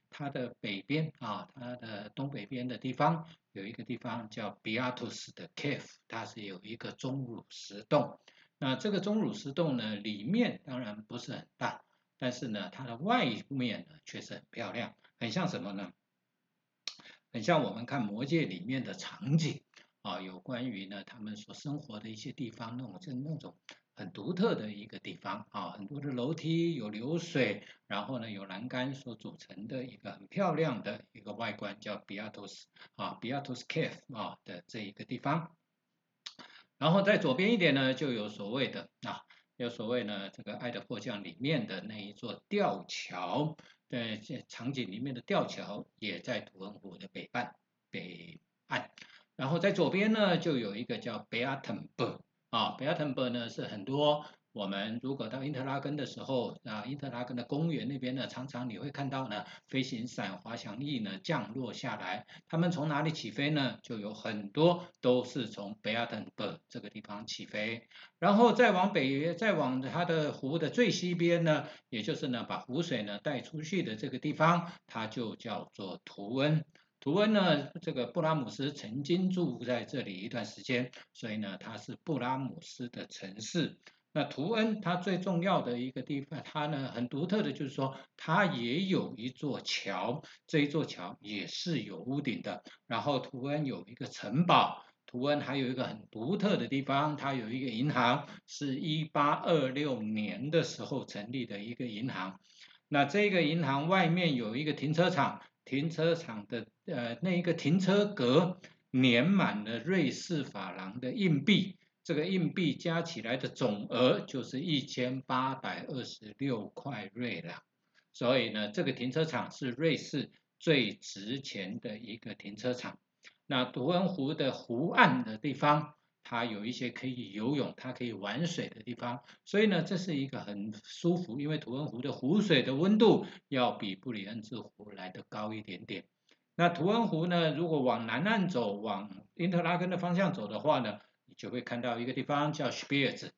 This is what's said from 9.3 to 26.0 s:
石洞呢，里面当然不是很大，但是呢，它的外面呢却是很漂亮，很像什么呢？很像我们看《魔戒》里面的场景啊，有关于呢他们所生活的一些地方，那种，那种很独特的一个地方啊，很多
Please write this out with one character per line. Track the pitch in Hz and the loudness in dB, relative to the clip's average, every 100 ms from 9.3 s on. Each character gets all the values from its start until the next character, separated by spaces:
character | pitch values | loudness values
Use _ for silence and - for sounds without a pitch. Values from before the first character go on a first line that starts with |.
石 | - 139 | -2 -4
洞 | - 131 123 | 0 2 2
呢， | 107 104 | -2 -4
里 | 110 98 | -4 -4
面 | 123 226 196 - | 0 4 4 0
当 | 139 127 | -8 -6
然 | 107 107 | -6 -10
不 | - 120 | -10 -10
是 | - | -8
很 | 107 - - | -10 -10 -4
大， | 117 - _ _ _ - | -4 -4 _ _ _ -4
但 | 127 | -4
是 | - 127 | -4 -4
呢， | 101 92 | -4 -6
它 | - | -8
的 | 127 117 | -10 -4
外 | 196 247 135 107 - | 2 4 2 -2 -4
面 | 135 123 90 - | -2 0 -2 -8
呢 | 78 | -20
却 | - 101 | -14 -12
是 | - | -12
很 | - _ | -14 _
漂 | 113 - | -8 -6
亮， | 113 107 - _ - | -6 -8 -10 _ -6
很 | 113 | -4
像 | 185 170 | 0 -2
什 | 95 | -2
么 | 95 | -6
呢？ | 98 87 _ _ _ _ _ _ _ _ _ - - - - _ | -8 -8 _ _ _ _ _ _ _ _ _ -14 -12 -20 -20 _
很 | 120 | -4
像 | 110 156 | 4 4
我 | 107 | 4
们 | 110 120 | -4 -4
看 | 139 | -2
《魔 | 104 107 | -2 -2
戒》 | 139 165 107 | 0 0 0
里 | 90 | -4
面 | 107 131 | -4 -4
的 | 98 | -4
场 | 95 - - 117 156 | -8 -12 -8 2 2
景 | 143 - _ - _ _ | 2 -2 _ -20 _ _
啊， | 101 90 | -6 -6
有 | 95 92 | -8 -12
关 | - 120 127 | -8 -6 -4
于 | 98 95 | -6 -10
呢 | 98 | -12
他 | - 120 | -14 -12
们 | 107 104 | -12 -12
所 | - | -14
生 | - 143 147 | -12 -8 -8
活 | - 107 | -8 -12
的 | 110 | -12
一 | 110 | -10
些 | 117 | -12
地 | 127 117 | -8 -8
方， | 110 117 123 | -8 -8 -8
那 | 120 175 | -10 -12
种， | 147 127 | -8 -6
那 | 147 151 | -6 -6
种 | 90 - - - _ - | -8 -18 -20 -20 _ -14
很 | 90 | -12
独 | 101 117 | -8 -6
特 | 180 214 | 2 2
的 | 139 107 | 2 -4
一 | 104 107 | -10 -12
个 | 98 | -12
地 | 101 87 | -12 -10
方 | - 104 - | -8 -8 -8
啊， | 104 87 | -8 -8
很 | 98 98 | -10 -10
多 | 139 | -8